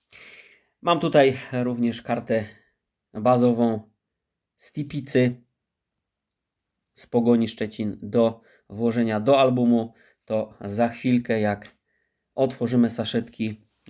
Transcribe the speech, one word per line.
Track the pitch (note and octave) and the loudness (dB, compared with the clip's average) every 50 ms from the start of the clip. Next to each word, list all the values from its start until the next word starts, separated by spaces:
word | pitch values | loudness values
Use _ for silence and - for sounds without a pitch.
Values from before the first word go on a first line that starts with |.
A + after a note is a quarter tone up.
| _ _ - - - - - - - - _ _ _ _ _ _ | _ _ -20 -20 -20 -20 -20 -20 -20 -20 _ _ _ _ _ _
Mam | - E3+ E3+ E3 | -2 0 0 2
tutaj | - D#3+ - D3 C#3 C3+ B2+ B2+ - - C3 B2 B2 | 2 4 6 6 6 6 4 0 -6 -6 -4 -4 -2
również | B2 B2 A#2+ A#2+ A#2 A2 - | -2 -2 -2 -2 -2 -2 -4
kartę | - - A#2+ A#2+ - - A#2 A2 G#2 G#2 - _ _ _ _ _ _ _ _ _ _ _ - | -6 -6 -6 -4 -2 -2 -2 -2 -2 -4 -10 _ _ _ _ _ _ _ _ _ _ _ -8
bazową | A2 G#2+ B2 B2+ B2 B2 B2 A#2+ A#2 A#2+ A#2 A2 G#2+ G#2+ _ _ _ _ _ _ _ _ _ _ _ _ _ _ | -2 2 2 4 4 4 2 2 2 2 0 0 -2 -6 _ _ _ _ _ _ _ _ _ _ _ _ _ _
z | _ - - | _ -20 -14
Tipicy, | - D3+ C#3+ C#3 - C#3+ C3+ - - C3 B2+ B2 B2 - _ _ _ _ _ _ _ _ _ _ _ _ _ _ _ _ _ _ _ _ _ _ _ _ _ _ _ _ _ _ _ | -10 -10 -10 -8 -8 -10 -6 -2 0 2 2 2 -2 -6 _ _ _ _ _ _ _ _ _ _ _ _ _ _ _ _ _ _ _ _ _ _ _ _ _ _ _ _ _ _ _
z | - - | -20 -10
Pogoni | - - A#2+ A#2 A#2+ A#2+ A#2 A2+ | -4 -2 0 2 4 4 2 2
Szczecin | G#2+ - - A#2 G#2+ - - G#2+ G#2 - - | -2 -4 -6 -8 -8 -6 -6 -6 -6 -8 -10
do | G#2+ G2+ G2+ A#2+ A#2 A2+ A2+ - _ _ _ _ _ - | -8 -2 0 2 2 2 0 -4 _ _ _ _ _ -16
włożenia | G2+ G#2 A#2 A#2 A2 A#2+ A#2 A2+ A2 G#2+ | -8 -4 -2 -2 0 0 0 0 -2 0
do | G#2+ C3 C#3 C3+ | 2 2 4 4
albumu. | C3+ C3 B2+ B2 A#2+ A#2+ A#2+ A#2 A2+ A#2 - _ _ _ _ _ _ | 4 2 2 2 2 2 2 2 0 -4 -10 _ _ _ _ _ _
To | - A2 A2 G#2 - - - | -6 -4 -4 -4 -6 -10 -12
za | - G2+ G2+ A2 A#2 A#2 | -10 -6 -2 -2 -2 -2
chwilkę, | A#2+ - - B2+ B2 A#2+ A#2+ - A#2 A2 | -2 -4 -2 0 0 0 0 0 -2 0
jak | G#2 G#2 G2+ G2+ - - _ _ _ _ _ _ _ _ _ _ _ _ - | 0 -2 -2 -4 -8 -16 _ _ _ _ _ _ _ _ _ _ _ _ -4
otworzymy | - C3+ B2+ B2+ - A#2+ A2+ B2+ B2 A#2+ A2+ | -2 -2 -2 -2 -4 -4 0 2 2 2 2
saszetki, | A2+ - A2 - - A#2 A#2 - - - A2 A2 G#2 - _ _ _ _ _ | 0 -4 -6 -4 -4 -4 -6 -6 -8 -6 -6 -6 -6 -10 _ _ _ _ _